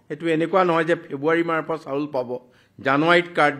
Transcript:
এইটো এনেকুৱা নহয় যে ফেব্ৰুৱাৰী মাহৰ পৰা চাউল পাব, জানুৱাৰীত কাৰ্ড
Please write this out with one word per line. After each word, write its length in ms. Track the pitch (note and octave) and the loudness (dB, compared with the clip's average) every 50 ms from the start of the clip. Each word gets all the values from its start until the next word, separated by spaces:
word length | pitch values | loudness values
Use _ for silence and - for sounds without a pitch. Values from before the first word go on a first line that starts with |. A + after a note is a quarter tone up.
| _ - | _ -14
এইটো 160 | D#3 D3 E3+ | -10 -6 -4
এনেকুৱা 380 | E3 D#3+ D#3 E3 D#3+ E3 F#3 F#3 | -2 0 0 0 0 2 2 2
নহয় 200 | F3+ E3 E3 E3 | 2 2 2 2
যে 100 | D#3+ E3+ | 0 0
ফেব্ৰুৱাৰী 480 | E3+ E3+ - D3 C#3 C#3 D#3 E3 E3+ E3+ | -2 -4 -8 -8 -4 -2 0 0 0 0
মাহৰ 180 | E3 E3 D#3+ | 0 -2 -4
পৰা 160 | D#3 D#3+ D#3+ D3+ | -4 -4 -6 -8
চাউল 280 | - C#3 C#3 C#3+ D3+ | -6 -6 -6 -6 -4
পাব, 320 | D3 D3 C3 B2+ A#2+ B2+ - - _ _ _ _ _ _ - | -4 -4 -4 -4 -4 -8 -10 -12 _ _ _ _ _ _ -6
জানুৱাৰীত 480 | - C3+ C3+ C#3+ D#3+ E3 F3 F3 F3 F3 - | -2 0 2 2 4 4 4 4 2 0 0
কাৰ্ড 200 | E3 D3+ D3 C#3+ | 2 2 2 2